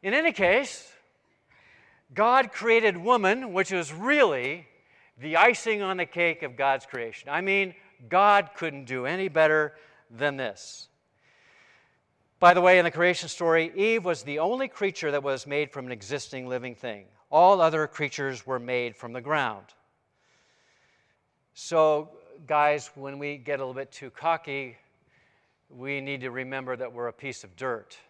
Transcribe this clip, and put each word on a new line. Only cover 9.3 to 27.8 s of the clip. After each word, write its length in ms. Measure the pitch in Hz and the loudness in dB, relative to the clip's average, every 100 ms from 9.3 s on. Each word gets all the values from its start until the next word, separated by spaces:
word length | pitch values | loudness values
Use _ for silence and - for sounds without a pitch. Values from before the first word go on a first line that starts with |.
| 156 156 156 151 - - _ _ | 4 4 4 0 -6 -20 _ _
than 260 | 117 143 139 | -4 -4 -2
this. 500 | 123 98 - - - _ _ _ _ _ _ _ _ _ _ _ _ _ _ _ | -8 -8 -18 -20 -20 _ _ _ _ _ _ _ _ _ _ _ _ _ _ _
By 160 | 180 | 6
the 60 | 180 | 8
way, 180 | 180 185 | 8 8
in 80 | 170 | 6
the 60 | |
creation 380 | 156 175 170 160 | 2 2 0 -6
story, 420 | - 170 165 165 180 | -4 2 2 0 0
Eve 280 | 208 226 | 0 0
was 180 | 185 165 | -2 -4
the 180 | 139 147 | -4 -4
only 280 | 165 254 269 | -2 -2 -6
creature 420 | - 202 175 160 | -4 -6 -4 -4
that 140 | 143 | -4
was 240 | 139 135 143 | -4 -6 -4
made 240 | 143 147 | -4 -4
from 140 | 143 127 | -8 -12
an 60 | |
existing 540 | 120 95 139 - 135 127 | -12 -8 -10 -8 -12 -8
living 280 | 127 123 117 | -8 -8 -12
thing. 300 | 123 104 98 _ _ | -12 -12 -14 _ _
All 300 | 151 180 196 | 4 6 6
other 260 | 160 156 151 | 4 2 -4
creatures 580 | - 147 - 135 123 131 | -4 -8 -4 -8 -8 -8
were 140 | 127 | -8
made 360 | 120 123 120 110 | -4 -4 -4 -8
from 180 | 123 | -14
the 80 | 123 | -12
ground. 440 | 120 151 127 104 92 _ _ _ _ _ _ _ _ _ _ _ _ _ _ _ _ _ _ | -4 -2 -2 -6 -16 _ _ _ _ _ _ _ _ _ _ _ _ _ _ _ _ _ _
So, 560 | - - 170 156 151 156 - - 135 143 | -18 -2 2 4 2 -4 -18 -20 -20 -4
guys, 460 | 151 147 147 - - | 2 2 2 -4 -14
when 240 | 139 139 | -14 -10
we 180 | 143 143 | -10 -10
get 240 | 127 139 | -8 -6
a 20 | |
little 100 | 131 | -6
bit 160 | 127 135 | -10 -12
too 200 | - 131 | -14 -18
cocky, 640 | - 165 165 160 139 131 113 _ _ _ _ _ _ _ _ _ | -8 -4 -4 -4 -10 -10 -16 _ _ _ _ _ _ _ _ _
we 320 | 131 131 139 | -16 -8 -8
need 200 | 135 139 | -8 -8
to 80 | 127 | -8
remember 460 | 123 131 135 127 123 | -10 -8 -10 -8 -8
that 160 | 127 | -8
we're 160 | 117 123 | -8 -10
a 60 | |
piece 320 | - 139 123 101 | -10 -14 -14 -18
of 100 | 87 | -10
dirt. 420 | 131 113 | -6 -6